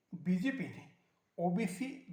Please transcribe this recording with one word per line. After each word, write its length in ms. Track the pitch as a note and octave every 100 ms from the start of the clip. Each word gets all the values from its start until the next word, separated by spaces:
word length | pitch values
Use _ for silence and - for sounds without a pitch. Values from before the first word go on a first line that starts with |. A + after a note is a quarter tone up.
| _
बीजेपीने 880 | F3+ D#3+ F#3 C4 C4 C#3+ - - - _ _ _ -
ओबीसी, 680 | F3 F3+ A3+ - C4+ - -